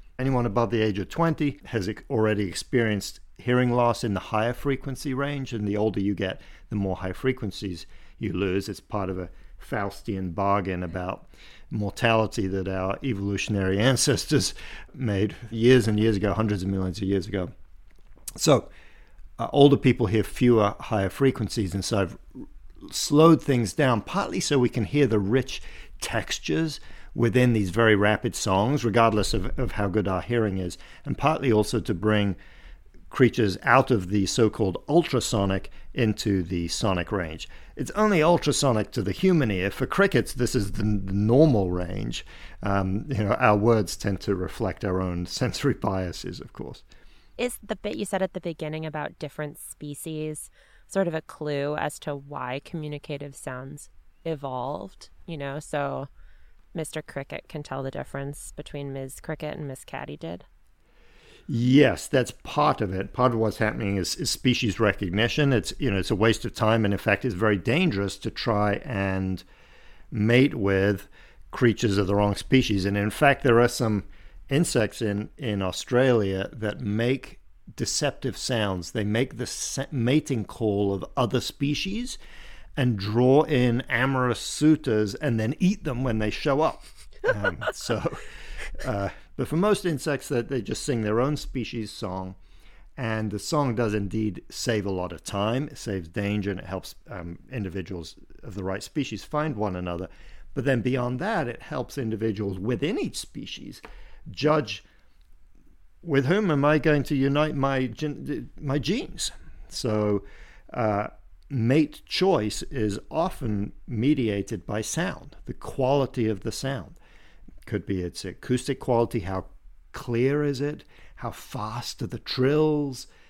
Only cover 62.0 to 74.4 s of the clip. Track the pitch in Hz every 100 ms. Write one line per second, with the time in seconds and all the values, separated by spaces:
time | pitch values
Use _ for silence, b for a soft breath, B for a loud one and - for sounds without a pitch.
62 | - 131 120 - - 147 147 139 101 92
63 | - - 127 117 110 - 107 117 101 98
64 | 85 - 147 - 131 120 113 90 107 -
65 | 92 98 113 - 143 120 - - 131 98
66 | 90 98 113 113 104 - 110 113 101 98
67 | 110 101 127 90 110 101 - 147 180 98
68 | 98 - 110 - 120 104 104 101 - 101
69 | 98 95 95 92 - b b b b b
70 | b 107 107 123 135 - 98 95 101 98
71 | - b b b b - 120 - 110 98
72 | 95 101 104 98 - 131 123 98 98 101
73 | 104 - 143 135 131 117 120 - 113 104
74 | - b b b